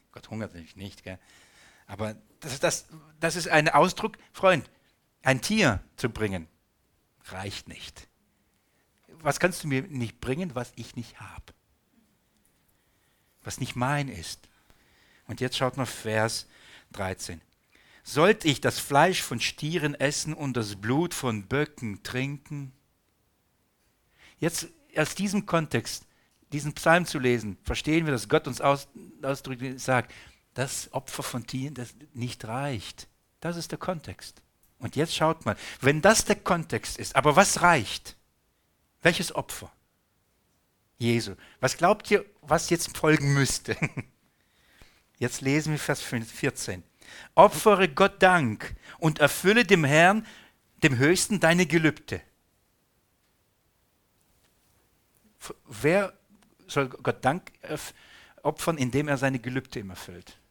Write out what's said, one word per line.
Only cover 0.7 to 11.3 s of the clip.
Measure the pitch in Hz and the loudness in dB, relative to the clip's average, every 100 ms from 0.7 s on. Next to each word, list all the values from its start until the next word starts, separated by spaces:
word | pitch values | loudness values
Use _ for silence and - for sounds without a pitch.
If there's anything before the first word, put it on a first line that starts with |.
| 95 | -16
nicht, | 98 - | -16 -16
gell? | 95 92 _ _ _ _ - _ - | -16 -16 _ _ _ _ -20 _ -16
Aber | 101 110 110 _ _ | -10 -8 -10 _ _
das | 156 | -12
ist, | 139 | -2
das, | 170 - - 156 - _ | -2 -2 -8 -20 -20 _
das | 165 170 | -4 -4
ist | 170 | 2
ein | 160 156 | 2 4
Ausdruck, | 143 180 - 208 - _ | 4 4 2 -8 -8 _
Freund, | - 190 165 - _ _ _ _ _ | 0 2 2 0 _ _ _ _ _
ein | 135 131 | 0 0
Tier | - 214 156 95 - - | 2 2 4 2 -4 -6
zu | 123 | -6
bringen, | 110 107 92 82 _ _ _ _ _ _ _ - | -2 -4 -4 -10 _ _ _ _ _ _ _ -16
reicht | 92 101 - - | -12 -10 -12 -14
nicht. | 73 - - - _ _ _ _ _ _ _ _ _ _ 160 | -18 -18 -20 -20 _ _ _ _ _ _ _ _ _ _ -6
Was | 151 - | -4 0
kannst | 180 175 | 0 0
du | 151 | -2
mir | 131 | -2
nicht | - 139 113 - | -2 -4 -6 -6
bringen, | 123 139 185 | -6 -4 -4
was | 127 120 - | -8 -10 -12
ich | 113 - | -14 -12
nicht | 117 - | -14 -16
hab? | 101 | -18